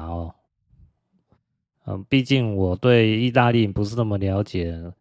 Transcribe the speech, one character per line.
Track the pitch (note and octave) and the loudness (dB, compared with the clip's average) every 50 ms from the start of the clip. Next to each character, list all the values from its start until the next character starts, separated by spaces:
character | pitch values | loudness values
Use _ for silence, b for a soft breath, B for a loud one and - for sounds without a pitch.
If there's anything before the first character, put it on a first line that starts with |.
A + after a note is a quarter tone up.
| D#2+ | -10
哦。 | E2 E2+ E2+ E2+ E2 - _ _ _ _ _ _ _ _ _ - _ _ _ _ _ _ _ _ _ _ _ _ _ _ _ _ _ _ _ _ | -8 -8 -8 -8 -10 -12 _ _ _ _ _ _ _ _ _ -20 _ _ _ _ _ _ _ _ _ _ _ _ _ _ _ _ _ _ _ _
嗯， | G2+ G2 F#2+ G2+ | -10 -10 -10 -4
毕 | - C#3 C3+ B2 | 0 0 0 2
竟 | - C#3 C3 A#2+ A2 G2+ | 2 0 0 2 0 0
我 | G2 F#2+ F2+ F2+ | 0 0 0 0
对 | - - B2 A#2+ A#2 A2+ A2 G#2+ A2 | 0 2 4 4 6 4 4 2 0
意 | B2 B2 | -2 2
大 | A#2 C3 A#2+ A#2+ | 2 4 4 4
利 | A#2 A#2 A2 | 4 2 2
不 | G2+ G2 G#2 G#2 | 0 0 -2 -4
是 | G2+ A2+ | -2 -2
那 | A#2+ A2+ | -4 -2
么 | G#2+ G2+ F#2+ | -2 -2 -2
了 | G2 F#2+ F#2+ G2+ G2+ | -2 -2 -2 -2 -4
解， | - - F#2 E2+ E2+ E2 E2 E2+ F2 - _ | -4 -4 -4 -4 -4 -6 -8 -12 -14 -16 _